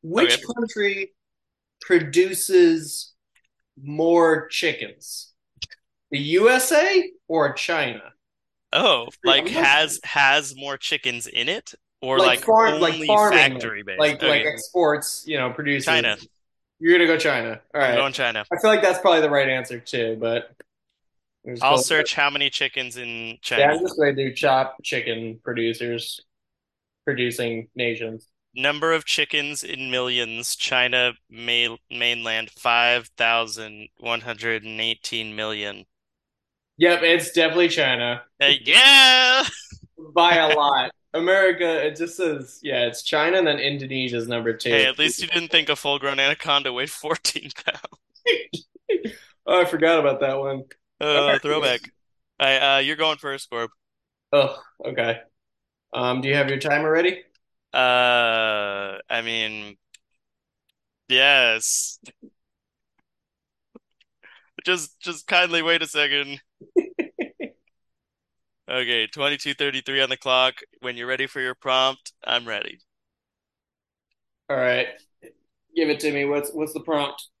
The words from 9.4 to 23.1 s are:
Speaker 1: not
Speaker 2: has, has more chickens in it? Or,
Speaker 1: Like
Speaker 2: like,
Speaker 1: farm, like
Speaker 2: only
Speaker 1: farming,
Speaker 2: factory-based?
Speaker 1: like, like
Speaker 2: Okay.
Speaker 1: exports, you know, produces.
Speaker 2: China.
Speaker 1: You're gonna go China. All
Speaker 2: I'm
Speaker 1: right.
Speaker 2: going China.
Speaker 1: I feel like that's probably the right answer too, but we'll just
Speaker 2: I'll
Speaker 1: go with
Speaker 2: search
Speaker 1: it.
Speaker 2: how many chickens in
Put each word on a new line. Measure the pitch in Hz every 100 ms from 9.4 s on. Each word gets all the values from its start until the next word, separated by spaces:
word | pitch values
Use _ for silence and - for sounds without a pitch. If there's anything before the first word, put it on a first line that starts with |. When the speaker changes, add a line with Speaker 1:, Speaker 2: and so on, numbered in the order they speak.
| -
Speaker 1:
not | 320
Speaker 2:
has, | 139 147 156 -
has | - 143 139 143 139 135
more | 139 135
chickens | - 151 131 120 -
in | - 123
it? | 208 - - _ _
Or, | 131 135
Speaker 1:
Like | 131 123
Speaker 2:
like, | -
Speaker 1:
farm, | 220 220 -
like | 165
Speaker 2:
only | 156 156
Speaker 1:
farming, | 208 214 127
Speaker 2:
factory-based? | 135 127 120 104 101 92
Speaker 1:
like, | 151 147
like | 135 117
Speaker 2:
Okay. | 151
Speaker 1:
exports, | 147 - 180 160 147 - - -
you | 147
know, | 123
produces. | 127 147 139 139
Speaker 2:
China. | 160 131 104 - _ _ _ _ _
Speaker 1:
You're | 165 175
gonna | 170
go | 160
China. | 160 131 117 110 _
All | 143
Speaker 2:
I'm | 135
Speaker 1:
right. | 120
Speaker 2:
going | 135
China. | 139 123 110 104
Speaker 1:
I | -
feel | 220
like | 214
that's | 196 180
probably | 190 165
the | 151
right | 143 135
answer | 131 120 120
too, | - 127 113 110
but | 117 117 - _ - _ _ _ _ _ _ _
we'll | - 120
just | 135
Speaker 2:
I'll |
Speaker 1:
go | 156
with | -
Speaker 2:
search | 160 156
Speaker 1:
it. | -
Speaker 2:
how | 143
many | 143 143
chickens | - 135 139 123 120
in | 120